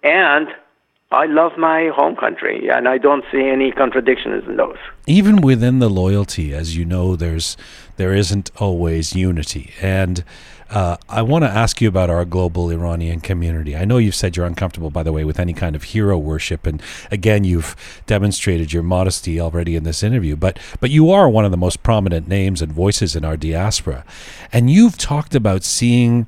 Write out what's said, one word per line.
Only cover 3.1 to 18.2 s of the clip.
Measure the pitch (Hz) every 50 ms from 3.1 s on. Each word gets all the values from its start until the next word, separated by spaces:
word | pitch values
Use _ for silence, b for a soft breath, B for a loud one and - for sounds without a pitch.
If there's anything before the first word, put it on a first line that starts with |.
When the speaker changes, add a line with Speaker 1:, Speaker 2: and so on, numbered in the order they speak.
| 143 139 - -
Speaker 1:
see | - 139 131
any | 135 135 131 135 135
contradictions | - - 135 123 - 135 117 120 131 - - 113 104 101 - 107
in | 107
those. | 104 - - - - - - - - -
Speaker 2:
Even | - 151 196 202 202 214 202
within | 160 135 131 117 117 123 127 131
the | 123 110
loyalty, | 101 92 92 95 98 101 101 - - - 80 73 71
as | 73 80 80 82
you | 82 85
know, | 85 90 90 90 95 92
there's, | 82 85 85 80 80 80 - - B B B B B B B B -
there | 92 92 98
isn't | 98 104 85 98 101 92 - - -
always | 104 101 92 85 85 82 82 82 80 - -
unity. | 92 92 92 90 82 73 - - - - - - -
And, | - 95 95 95 95 90 90 90 87 B B B B B B B B B
uh, | - 104 95 87 85 - - -
I | - 113
wanna | 110 113 147 170 160 123
ask | 98 107 117 113 - -
you | 123 110
about | 92 95 92 87
our | 82 85 87
global | 87 85 92 90 87 82 90 87 85
Iranian | 82 82 85 85 85 85 82 82 82 82
community. | - - 95 85 85 85 82 80 78 76 73
I | 78 90
know | 101 120 127
you've | 117 104 92
said | - - 95 82 87
you're | 87
uncomfortable, | 87 85 - 101 90 - - 82 78
by | 73 85 80
the | 80
way, | 78 78 78
with | 78 78 -
any | 90 87 82
kind | - - 85 76
of | 76 -
hero | - - 110 107 101 98 85
worship. | 73 76 78 78 - - 92 80 -
And | - 78 78 B B B B B B
again, | - 104 90 107 107 104 101
you've | 92 90 85 78 - - B B B B B B -
demonstrated | 110 101